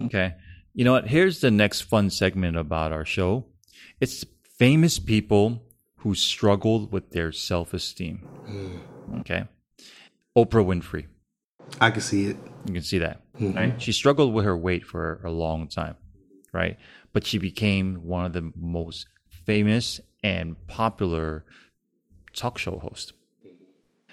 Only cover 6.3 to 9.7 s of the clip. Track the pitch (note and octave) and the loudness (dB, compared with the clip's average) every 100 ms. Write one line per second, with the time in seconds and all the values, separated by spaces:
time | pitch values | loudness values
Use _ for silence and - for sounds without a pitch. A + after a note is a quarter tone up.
6.3 | - G#2+ G2+ A2 A2+ G#2 G2 - E2+ D#2+ | 2 2 4 4 2 0 -6 -4 -4 -4
7.3 | - - F2+ E2 F2+ - - E2+ - - | -4 -2 -2 -2 -6 -8 -8 -8 -10 -14
8.3 | - - G2+ F#2+ F2 - - - - - | -18 -12 -10 -10 -12 -16 -18 -12 -10 -4
9.3 | F2 G2+ _ _ | -4 -4 _ _